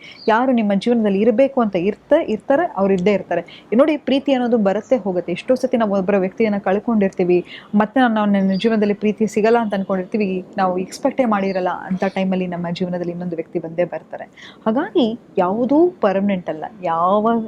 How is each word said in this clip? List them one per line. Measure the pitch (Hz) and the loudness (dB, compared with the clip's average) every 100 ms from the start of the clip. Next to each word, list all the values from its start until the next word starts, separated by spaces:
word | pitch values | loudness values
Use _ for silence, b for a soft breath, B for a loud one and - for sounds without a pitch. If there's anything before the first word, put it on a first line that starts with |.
| B B - | B B 0
ಯಾರು | 214 262 | 2 2
ನಿಮ್ಮ | 233 208 | 2 2
ಜೀವನದಲ್ಲಿ | 196 233 240 214 190 | 0 0 2 2 2
ಇರ್ಬೇಕು | 220 226 269 262 | 2 4 2 2
ಅಂತ | 220 185 | 0 0
ಇರ್ತ-, | 190 208 - 302 285 | -2 -4 0 0 2
ಇರ್ತಾರೆ, | 214 - 285 349 190 | -4 0 0 0 0
ಅವ್ರು | 196 | 0
ಇದ್ದೇ | 190 190 | 2 2
ಇರ್ತಾರೆ. | 190 - 175 - - - 220 | 0 -2 -6 -6 -14 -2 2
ನೋಡಿ, | 311 302 | 2 2
ಪ್ರೀತಿ | - 277 277 | 0 -2 0
ಅನ್ನೋದು | 254 240 233 | 0 2 2
ಬರತ್ತೆ | 196 202 - 247 | 2 0 0 -2
ಹೋಗುತ್ತೆ. | 190 180 170 | 0 -4 -4
ಎಷ್ಟೋ | 170 - 254 | -4 0 0
ಸತಿ | 254 240 | 0 0
ನಾವು | 214 196 | 0 0
ಒಬ್ಬರ | 190 202 | 2 0
ವ್ಯಕ್ತಿಯನ್ನ | 185 - 220 202 | 0 -2 -2 -2
ಕಳ್ಕೊಂಡಿರ್ತೀವಿ, | 202 202 240 220 190 - 175 180 - B B 208 | -2 -2 0 0 0 0 2 2 0 B B 0
ಮತ್ತೆ | 214 262 | 2 2
ನಾವು | 247 220 208 | 2 2 2
ನನ್ನ | 196 190 185 | 2 2 2
ಜೀವನದಲ್ಲಿ | 226 220 208 | 0 2 0
ಪ್ರೀತಿ | 202 214 208 214 | 0 -2 0 -2
ಸಿಗಲ್ಲ | 214 220 233 | 0 2 2
ಅಂತ | 214 | 0
ಅನ್ಕೊಂಡಿರ್ತೀವಿ, | 196 190 190 185 214 196 185 180 202 | -4 -4 -4 -4 -2 -2 -4 -6 -2
ನಾವು | 185 180 | -2 -2
ಎಕ್ಸ್‌ಪೆಕ್ಟೇ | 185 - 269 254 240 | -6 -4 -4 0 0
ಮಾಡಿರಲ್ಲ | 208 196 185 180 | 0 0 -2 -4
ಅಂತ | 165 - 185 | -4 -6 -4
ಟೈಮಲ್ಲಿ | 196 190 190 185 180 | -2 -2 -2 -2 -4
ನಮ್ಮ | 175 170 | -6 -6
ಜೀವನದಲ್ಲಿ | 175 180 180 175 | -4 -4 -4 -6
ಇನ್ನೊಂದು | 175 180 165 | -6 -8 -8
ವ್ಯಕ್ತಿ | 165 175 | -6 -8
ಬಂದೇ | 165 165 | -6 -4
ಬರ್ತಾರೆ. | 175 156 - 147 - B B B 220 | -4 -4 -12 -16 -16 B B B -2
ಹಾಗಾಗಿ | 233 403 381 220 233 - 202 | -2 0 0 0 -2 -6 -2
ಯಾವುದೂ | 180 220 262 294 359 | 0 0 2 4 4
ಪರ್ಮನೆಂಟ್ | - 208 190 202 185 175 | 2 0 0 0 -2 -4
ಅಲ್ಲ, | 156 151 208 | -8 -10 -8
ಯಾವ | 175 165 180 208 226 233 | -4 0 2 2 2 0